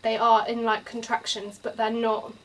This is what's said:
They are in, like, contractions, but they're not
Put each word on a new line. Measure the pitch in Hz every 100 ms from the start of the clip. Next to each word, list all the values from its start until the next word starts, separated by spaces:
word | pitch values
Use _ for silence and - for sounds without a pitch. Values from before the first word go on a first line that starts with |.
They | 226 226
are | 233 226 -
in, | 233
like, | 226 214 -
contractions, | 233 226 - - 208 202 202
but | 226 214
they're | 220
not | 226 226 214 - -